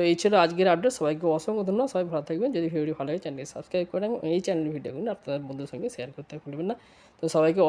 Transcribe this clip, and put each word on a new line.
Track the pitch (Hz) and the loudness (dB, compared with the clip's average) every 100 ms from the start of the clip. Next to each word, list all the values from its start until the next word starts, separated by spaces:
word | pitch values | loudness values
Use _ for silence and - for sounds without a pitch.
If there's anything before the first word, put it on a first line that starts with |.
| 175 | 2
এই | 170 | 4
ছিল | 208 202 | 6 6
আজকের | 170 170 185 | 6 4 4
আপডেট। | 170 240 - | 4 2 0
সবাইকে | 151 156 170 156 | 0 0 0 0
অসংখ্য | - 220 190 | 0 -2 0
ধন্যবাদ, | 202 262 | 0 0
সবাই | 185 175 | -2 -2
ভালো | 160 147 | -4 -4
থাকবেন। | 165 247 220 | -2 -2 0
যদি | 165 | -2
ভিডিওটি | 160 151 156 | -2 -4 -4
ভালো | 139 | -4
লাগে | 180 | -6
চ্যানেলটি | 165 139 143 | -6 -10 -10
সাবস্ক্রাইব | - - 180 175 | -12 -6 -4 -2
করে | 185 | -2
রাখবেন, | 208 233 156 175 | -2 -2 0 0
এই | 190 | 0
চ্যানেলের | 175 156 151 | -2 -2 -4
ভিডিওগুলো | - 131 226 202 | -6 -6 -6 -6
আপনাদের | - 143 139 | -6 -6 -6
বন্ধুদের | 135 139 | -10 -10
সঙ্গে | 127 220 - | -8 -8 -8
শেয়ার | 127 139 | -10 -12
করতে | 147 151 | -14 -14
ভুলবেন | 147 143 180 | -10 -6 -4
না। | 240 - - - _ | -6 -10 -20 -20 _
তো | 160 165 | -2 4
সবাইকে | 160 180 | 4 6